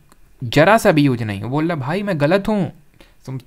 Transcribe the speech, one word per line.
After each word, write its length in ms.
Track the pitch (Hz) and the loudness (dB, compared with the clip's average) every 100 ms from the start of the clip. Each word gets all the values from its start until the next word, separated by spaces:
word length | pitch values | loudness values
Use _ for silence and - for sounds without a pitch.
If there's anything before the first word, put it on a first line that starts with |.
| _ _ - - | _ _ -20 -14
जरा 340 | 120 143 175 220 | -2 2 4 4
सा 140 | 214 | 4
भी 100 | 151 | 4
यूज़ 220 | 143 117 | 2 0
नहीं। 180 | 110 101 | -4 -6
वो 80 | 113 | -4
बोल 180 | 143 165 | -4 -2
रहा, 100 | 165 | -4
"भाई 260 | 127 185 | -6 -6
मैं 160 | 208 160 | -4 -2
गलत 280 | 143 196 196 | 0 0 0
हूँ, 240 | 208 147 - _ _ - _ - | -2 -4 -8 _ _ -20 _ -14
तुम 140 | 131 | -14